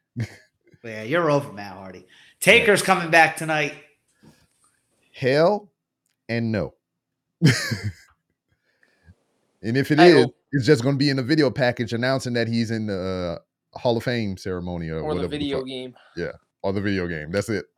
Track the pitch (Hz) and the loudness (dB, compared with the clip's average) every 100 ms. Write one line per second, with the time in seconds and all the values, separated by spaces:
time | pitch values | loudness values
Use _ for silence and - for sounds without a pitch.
0 | _ - 113 - _ _ _ _ 117 110 | _ -8 -8 -8 _ _ _ _ -14 -12
1 | 110 160 165 143 113 98 101 92 95 92 | -4 -2 2 0 -2 -12 -12 -12 -16 -18
2 | - - - _ - 226 233 196 - 185 | -20 -20 -20 _ 6 6 6 2 4 0
3 | 165 165 156 - 160 156 147 - - _ | 4 6 6 2 -4 -2 -4 -6 -20 _
4 | _ _ - _ _ _ _ _ _ _ | _ _ -20 _ _ _ _ _ _ _
5 | _ - 131 139 165 208 214 _ _ _ | _ -4 0 2 2 0 -6 _ _ _
6 | _ _ _ 117 113 110 76 - _ _ | _ _ _ -4 -2 -2 -4 -10 _ _
7 | _ _ _ _ 160 117 - 104 107 - | _ _ _ _ 2 2 -2 -6 -8 -10
8 | _ _ _ _ _ _ _ _ _ _ | _ _ _ _ _ _ _ _ _ _
9 | _ - _ _ _ _ 98 123 135 151 | _ -20 _ _ _ _ -4 -2 0 6
10 | 175 151 120 - _ 143 113 147 120 139 | 8 8 4 0 _ -2 4 4 4 0
11 | 143 135 120 156 139 113 123 120 117 117 | 0 -2 0 2 2 2 -2 -2 -4 -4
12 | 123 135 127 120 117 117 113 113 107 98 | -2 -2 -2 -4 -2 -2 -2 -4 -4 -6
13 | 92 92 90 82 _ _ _ - 127 117 | -4 -4 -6 -8 _ _ _ -6 -2 -2
14 | 110 120 107 92 - 90 90 87 82 80 | -2 -4 -4 -8 -8 -8 -8 -8 -6 -6
15 | 76 87 87 147 147 135 131 131 127 123 | -6 -6 -6 -6 -6 -6 -8 -12 -14 -18
16 | _ - 82 - _ _ 98 98 101 98 | _ -10 -10 -10 _ _ -6 -4 -2 -2
17 | 87 82 76 95 101 101 - | -4 -8 -6 -4 -2 -6 -6